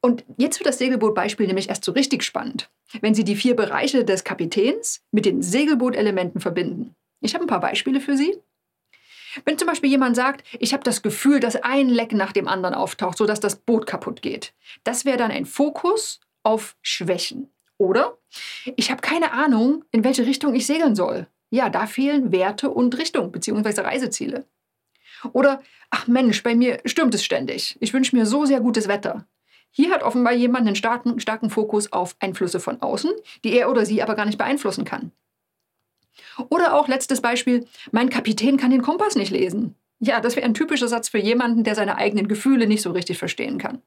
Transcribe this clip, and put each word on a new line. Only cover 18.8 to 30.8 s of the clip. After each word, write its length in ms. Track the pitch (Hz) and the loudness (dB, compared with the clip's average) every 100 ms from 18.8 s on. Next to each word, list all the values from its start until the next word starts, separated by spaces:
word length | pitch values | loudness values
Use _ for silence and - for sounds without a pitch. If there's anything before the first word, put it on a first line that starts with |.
| - | -4
habe 120 | 254 | -4
keine 300 | - 320 330 | -4 -2 0
Ahnung, 500 | 240 302 226 240 311 - | 0 2 4 2 0 0
in 120 | 226 | 0
welche 220 | 233 262 233 | 2 2 0
Richtung 300 | 269 294 247 | 0 0 0
ich 100 | - | 0
segeln 300 | 311 320 208 | 2 2 2
soll." 320 | 175 185 175 _ _ | 0 -4 -10 _ _
Ja, 200 | 233 233 | 0 0
da 160 | 180 214 | 0 -4
fehlen 440 | - 277 294 247 | 0 2 2 2
Werte 380 | 185 185 202 285 | 2 2 0 -2
und 280 | - 247 247 | 2 2 0
Richtung 340 | 320 - 180 | -2 -2 -4
beziehungsweise 520 | - 190 208 214 214 | -6 -2 0 0 0
Reiseziele. 600 | - 269 254 - - - - _ _ _ _ _ _ - - | -2 -2 -4 -4 -6 -6 -10 _ _ _ _ _ _ -14 -4
Oder, 280 | 247 277 269 - _ _ | 2 4 2 -8 _ _
"Ach 180 | - - | -6 2
Mensch, 340 | 247 247 208 | 4 4 2
bei 120 | 240 233 | 2 4
mir 240 | 247 - 247 | 4 0 -4
stürmt 280 | - 285 | 0 2
es 100 | 202 | 2
ständig. 540 | - - - - - - | 0 -2 -2 -6 -8 -4
Ich 140 | 220 | -2
wünsche 220 | 262 262 247 | 0 2 4
mir 100 | 214 | 4
so 200 | 269 294 | 2 2
sehr 140 | 269 | 2
gutes 280 | 240 226 208 | 2 0 0
Wetter." 400 | 202 - 135 - _ _ _ _ | -2 -2 -8 -12 _ _ _ _
Hier 200 | - 320 | 0 2
hat 100 | 381 | 2
offenbar 320 | - 247 247 | 0 2 2
jemand 320 | 247 247 247 220 | 4 2 4 2
einen 100 | |
starken, 440 | 202 | 2